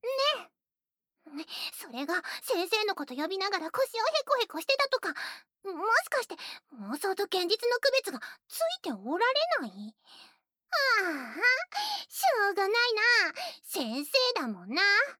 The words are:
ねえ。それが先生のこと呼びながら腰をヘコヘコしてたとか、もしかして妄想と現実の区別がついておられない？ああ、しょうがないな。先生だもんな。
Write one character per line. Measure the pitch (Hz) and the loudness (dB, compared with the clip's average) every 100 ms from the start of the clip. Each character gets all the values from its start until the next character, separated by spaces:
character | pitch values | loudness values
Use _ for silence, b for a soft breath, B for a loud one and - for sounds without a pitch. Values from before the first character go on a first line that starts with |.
ね | 466 539 554 587 | -4 0 2 0
え。 | - _ _ _ _ _ _ _ - 285 320 B B | -6 _ _ _ _ _ _ _ -14 -12 -10 B B
そ | - 359 | -10 -12
れ | 240 285 | -8 -2
が | 349 B B | -2 B B
先 | - 415 359 | 0 0 2
生 | 427 427 | 2 0
の | - | -2
こ | 285 | -6
と | 254 | -4
呼 | 311 | -4
び | 381 | -2
な | 392 | -2
が | 392 | -2
ら | 320 | -2
腰 | - 539 | 0 0
を | 453 466 622 | 2 0 0
ヘ | 554 | 2
コ | 523 | 2
ヘ | 427 | 2
コ | 302 | -4
し | - | -2
て | 539 | 0
た | 554 | 2
と | 508 | 0
か、 | 339 294 B B B _ | -2 -6 B B B _
も | 392 339 403 494 | -10 -4 2 2
し | 698 | 2
か | 554 | -2
し | 453 | -2
て | 339 B B _ 254 | -8 B B _ -14
妄 | 202 285 | -8 -4
想 | 392 381 | -2 -2
と | 403 | -2
現 | 370 359 | 0 0
実 | 427 480 | 0 0
の | 480 | 2
区 | 554 | 4
別 | 523 415 | 2 0
が | 262 B B _ | -8 B B _
つ | - | -4
い | 659 740 | -2 -2
て | 370 | -6
お | 214 208 330 | -6 -4 0
ら | 480 | 2
れ | 539 659 605 | 2 2 0
な | 240 | -2
い？ | 190 208 _ B B B B _ _ _ | -10 -14 _ B B B B _ _ _
あ | 679 554 453 370 | 0 2 2 0
あ、 | 294 247 240 480 508 719 807 855 807 B | -4 -6 0 2 2 0 -4 -4 -6 B
し | - 762 508 403 | 0 2 4 2
ょ | |
う | 392 | 2
が | 392 | 2
な | |
い | |
な。 | 466 480 440 453 480 349 - 719 B | 4 4 4 4 6 4 0 -10 B
先 | - 381 240 240 | -8 -4 -2 -4
生 | 294 539 508 480 | 0 2 2 0
だ | 262 | -2
も | 190 180 | -6 -4
ん | |
な。 | 277 403 403 554 - | 2 4 6 2 -2